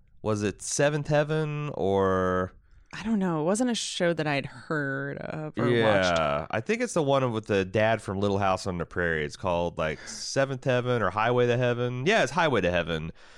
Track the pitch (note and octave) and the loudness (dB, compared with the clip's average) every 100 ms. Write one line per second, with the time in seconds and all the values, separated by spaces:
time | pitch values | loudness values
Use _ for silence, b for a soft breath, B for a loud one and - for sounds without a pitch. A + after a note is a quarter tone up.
0 | _ - - G#2+ G#2 - - - D3 D3+ | _ -8 -2 0 0 -2 -6 0 2 0
1 | D3 D3 D3+ D#3 D#3 D3 D3 - F#2+ G2 | 0 0 2 0 -2 -4 -6 -4 0 2
2 | F#2+ F#2+ F#2 F#2 F#2 - _ - - - | 4 2 2 0 -2 -6 _ -20 -18 -10
3 | G3+ A3 F#3 D#3+ D#3 G#3 B3+ A3 - - | -2 0 0 0 0 0 0 -2 -4 -2
4 | F3 E3+ D3+ C#3 C#3 - - D#3 C#3 C3+ | -2 0 -2 -2 -4 -12 -6 -4 -4 -6
5 | C#3 C#3 - D#3+ D#3 - A#2+ A#2+ A2 G2+ | -6 -8 -8 -8 -8 -2 2 4 4 4
6 | F#2 E2+ D2+ D2 D#2+ A2 A#2 A3+ B3 - | 4 2 2 0 -2 -4 -2 -2 0 0
7 | C#3 C#3 B2+ A2 - G2+ F#2 G#2+ A2 A2+ | 2 2 2 -2 0 2 2 2 2 2
8 | - F#2+ G2+ G2 G2 F#2 G2 F2 D#2+ - | -2 0 2 2 2 0 -2 -6 -4 -2
9 | F2 D#2+ D2 - F#2+ F2 F2 E2 D#2+ C#2+ | 0 0 -2 -4 -2 0 0 -2 -4 -4
10 | - - - - C3+ C3 C#3 B2 B2 A#2+ | -10 -12 -6 -2 -2 -2 0 0 2 0
11 | G2 G#2 A2+ B2 B2 A#2 B2 A#2+ B2 B2 | 0 0 2 2 4 4 2 0 -2 -2
12 | C#3 A3 E3+ D3+ E3 A#2+ F2 F2 E2 D#2+ | 0 2 2 2 2 2 2 0 0 -4
13 | D#2+ - B | -6 -10 B